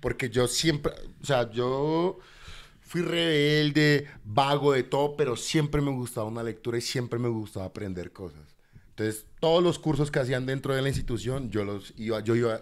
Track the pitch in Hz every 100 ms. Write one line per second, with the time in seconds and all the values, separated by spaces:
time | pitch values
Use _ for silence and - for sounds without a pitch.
0 | 127 120 131 113 123 - 160 147 - -
1 | - - - 131 117 113 123 135 147 160
2 | 180 - - - - - - - - 165
3 | 175 165 170 151 147 151 151 143 151 143
4 | 143 - 104 107 135 147 143 135 - 139
5 | 147 147 139 117 - 160 147 147 143 131
6 | 120 - 110 117 117 107 120 117 120 131
7 | 120 120 120 113 104 - 92 - 101 90
8 | 85 - 90 76 76 - _ - - -
9 | 107 107 - - 165 170 175 147 156 147
10 | 147 147 127 131 131 135 135 135 135 123
11 | - 117 104 135 123 104 101 101 - -
12 | 110 107 107 117 117 113